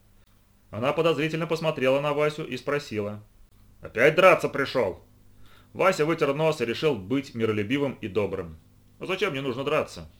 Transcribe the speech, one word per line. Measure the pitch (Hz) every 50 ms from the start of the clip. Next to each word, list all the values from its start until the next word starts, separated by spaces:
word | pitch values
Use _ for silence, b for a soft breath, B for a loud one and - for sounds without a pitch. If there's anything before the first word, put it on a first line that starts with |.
| _ _ _ - _ _ _ _ _ _ _ _ _ -
Она | 101 107 120 143 147
подозрительно | 165 160 165 156 131 156 156 160 160 170
посмотрела | 160 165 160 165 160 151 131 127 131 135 143
на | 147 147 143
Васю | 147 151 151 151 160 160
и | - 127
спросила: | 123 - 143 143 147 147 - 110 104 101 104 104 104 - - _ - - _ _ _ - - - -
«Опять | - - - 107 127 156 151
драться | 180 185 185 160 - - 123
пришёл?» | - 131 135 - - 131 107 92 82 - - - - - - - - b b b b b b b -
Вася | 127 160 190 185 156 147
вытер | 156 165 160 156 139 139
нос | 151 160 160 151 -
и | 120
решил | 117 110 - 156 151 135
быть | 101 90 98 131 139 139 - -
миролюбивым | 117 113 110 107 107 101 104 135 143 143 135 113 -
и | 113
добрым. | 104 92 107 101 90 95 92 90 82 80 - _ _ _ - _ _ -
«А | - -
зачем | 165 185 185 208 190
мне | 143 135
нужно | 139 135 110 131 135
драться?» | 147 156 143 - - - 90 80 78 -